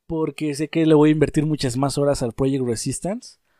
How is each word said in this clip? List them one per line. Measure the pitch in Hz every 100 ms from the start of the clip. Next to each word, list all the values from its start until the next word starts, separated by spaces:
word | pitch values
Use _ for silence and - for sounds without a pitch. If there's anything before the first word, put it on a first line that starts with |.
| _
porque | 165 156 - 151 135
sé | 151
que | 165 156
le | 147
voy | 151
a |
invertir | 156 143 160 156
muchas | 151 131 123
más | 139 143
horas | 143 139
al | 139
Project | - 135 135 123
Resistance. | 110 135 131 175 233 - _ _